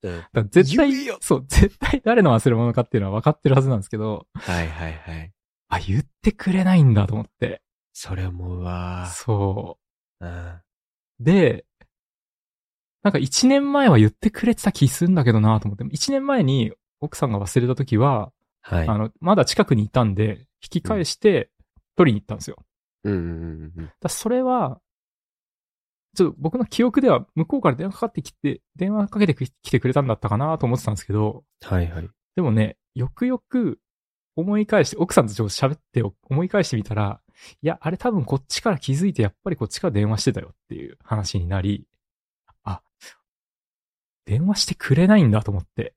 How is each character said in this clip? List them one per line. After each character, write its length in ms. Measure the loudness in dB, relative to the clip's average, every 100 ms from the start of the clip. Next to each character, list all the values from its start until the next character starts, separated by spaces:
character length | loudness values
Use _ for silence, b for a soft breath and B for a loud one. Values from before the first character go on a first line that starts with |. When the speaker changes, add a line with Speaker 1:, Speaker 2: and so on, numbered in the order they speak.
Speaker 1:
う 60 | -10
ん。 60 | -12
Speaker 2:
だ 40 |
か 60 | -4
ら 120 | -4
絶 320 | 2 4 4 4
対、 140 | 2
Speaker 1:
言 100 | 2
え 20 |
よ。 140 | -4 -10
Speaker 2:
そ 160 | -2 -2
う、 80 | 2
絶 320 | 4 4 2
対 220 | -2 -2
誰 200 | 2 4
の 100 | 6
忘 160 | 4 4
れ 60 | 2
物 160 | 2
か 100 | 0
っ 60 | 0
て 80 | 0
い 40 |
う 40 |
の 80 | -2
は 60 | 0
分 60 |
か 60 | 0
っ 80 | 2
て 80 | 2
る 40 |
は 60 | 2
ず 80 | 2
な 60 | -2
ん 40 |
で 20 |
す 80 | -4
け 80 | -6
ど、 280 | -6 -6 -10
Speaker 1:
は 280 | -14 -6 -4
い 60 | -4
は 200 | -6 -10
い 60 |
は 200 | -10 -12 -14
い。 140 | -14 _ _ _ _
Speaker 2:
あ、 100 | -8
言 220 | -4 -4
っ 40 | -4 _
て 100 | -4
く 180 | -2 -2
れ 120 | 0
な 100 | 4 6
い 60 |
ん 120 | 6
だ 120 | 4 2
と 80 |
思 100 | -2
っ 20 | -8
て。 320 | _ -6 -6 _ _ _
Speaker 1:
そ 220 | -18 -10
れ 100 | -6
思 320 | -6 -8 -10 -8
う 40 |
わ。 460 | -8 -6 -8 -8 -10
Speaker 2:
そ 720 | -10 -2 0 0 -2 -8 -14 _ _ _ _
う。 60 | -14
Speaker 1:
う 20 |
ん。 320 | -12 -14 -16 _ _ _ _ _ _
Speaker 2:
で、 460 | 4 6 4 2 -10 _ _ _ _ _ _ _ _ _ _ _ _ _
な 80 | 0
ん 20 |
か 60 | 0
一 280 | -2 2 4
年 260 | 4 2
前 160 | 2 6
は 80 | 6
言 100 | 6
っ 20 |
て 200 | 2 -4
く 160 | -2 -2
れ 80 |
て 80 | 0
た 100 | -2
気 160 | 2 0
す 180 | 2 0
ん 80 |
だ 100 | 2
け 80 | 4
ど 80 | 4
な 200 | 4 2
と 80 | -2
思 60 |
っ 20 | -8
て。 80 | -10
一 200 | -6 -4
年 160 | -2 0
前 180 | 0
に 280 | 2 0 -2 -6 _ _
奥 160 | -12 -4
さ 80 | -2
ん 60 |
が 60 | -2
忘 220 | 0 0
れ 60 | 0
た 80 |
時 240 | -2 0 2
は、 340 | 2 0 -4 _ _ _
Speaker 1:
は 220 | -6 -2
い。 40 | 0
Speaker 2:
あ 80 | -2
の、 140 | -4 _
ま 160 | 0 2
だ 80 |
近 200 | 2 0
く 100 | 2
に 100 | 2
い 40 | 0
た 140 | 0
ん 100 | 0
で、 320 | 0 -2 -4 -16 _
引 60 | -8
き 120 | -8
返 220 | -4 -4
し 120 | -4 0
て、 280 | 2 2
Speaker 1:
う 20 | -2
ん。 40 | _ _ _ _ 4
Speaker 2:
取 160 | 4
り 20 |
に 60 | 4
行 40 |
っ 20 | -4
た 80 |
ん 40 | -12
で 60 |
す 60 | -12
よ。 60 | -18 _ _ _ _
Speaker 1:
う 60 | -4
ん 20 |
う 40 | -4
ん 40 |
う 20 |
ん 500 | -4 -8 -10 -12 -14 -14
う 60 |
ん。 100 | -16 _
Speaker 2:
だ、 80 | -8
そ 200 | -6 -4
れ 120 | -2
は、 380 | 0 -2 -2 -6 _ _ _ _ _ _ _ _ _ _ _ _ _ 0
ち 80 |
ょ 60 | 0
っ 20 |
と 40 | 0
僕 200 | -6 -4
の 80 | -6
記 160 | 0
憶 160 | 2 4
で 80 | 4
は、 180 | 2 0
向 120 | -4 -2
こ 120 | 0
う 20 |
か 100 | 0
ら 60 | -2
電 100 | -6
話 60 |
か 80 | -6
か 60 | -6
っ 60 |
て 80 | -6
き 100 | -14
て、 280 | _ -6 -6 _ -8
電 160 | -4
話 160 | -2 -4
か 100 | 0
け 80 | 0
て 80 |
き 360 | 0 -4 _ -2
て 100 | 0
く 80 | 2
れ 60 |
た 80 | 0
ん 40 | 0
だ 80 |
っ 40 | -2
た 100 | -2
か 80 | -2
な 220 | -2 -2
と 80 | -2
思 80 | -2
っ 20 |
て 60 |
た 60 | -2
ん 40 |
で 40 | -6
す 80 | -4
け 60 |
ど、 320 | -2 -2 -4 _ _
Speaker 1:
は 180 | -4 -2
い 100 | -2
は 100 | -6
い。 80 | -12 _ _ -4
Speaker 2:
で 60 |
も 80 | 0
ね、 260 | 2 0 -4 _
よ 140 | -8 -8
く 180 | -4 -4
よ 120 | -4
く 400 | _ -2 -2 -4 _ _ _ _ _ -6
思 220 | -2 0
い 80 | 2
返 180 | 2
し 60 | 2
て、 60 | 0
奥 180 | 0
さ 80 | 2
ん 40 | 2
と 60 |
ち 60 | 0
ょ 60 | -4
っ 20 |
と 60 |
喋 200 | 0 -2
っ 60 | -2 _
て 100 | -4 -4 -6 _
思 160 | -2
い 40 | 0
返 160 | 0
し 60 | 0
て 60 | -2
み 60 |
た 100 | -4
ら、 260 | -2 -2 -4 _ B B B
い 40 | -4
や、 120 | -4
あ 100 | -6
れ 60 | -4
多 140 | -2
分 140 | -2
こ 120 | -2 -4
っ 80 | -4
ち 140 | -4
か 100 | -2
ら 80 | -2
気 140 | -2
づ 140 | 0 0
い 80 |
て、 80 | 0
や 60 | -2
っ 60 | -2
ぱ 80 | -8
り 60 | -6
こ 80 | -6
っ 20 |
ち 100 | -4
か 80 | -4
ら 40 |
電 180 | 0 0
話 80 | 0
し 60 |
て 80 | -2
た 80 | -2
よ 80 | -8
っ 40 | -20 _
て 60 |
い 160 | -14 -14
う 60 | -18
話 360 | _ -6 -4 -4
に 80 | -4
な 140 | -4
り、 260 | -2 -4 -8 _ _ _ _ _ _ _
あ、 180 | -12 -12 _ _ B B _ _ _ _ _ _ _ _ _ _ -4
電 200 | -2 0
話 100 | 0
し 100 | -2
て 80 |
く 200 | -4 0
れ 120 | 4 6
な 100 | 6
い 60 |
ん 60 | 6
だ 120 | 4
と 80 | 0
思 100 | -6
っ 40 |
て。 300 | -8 -10 -10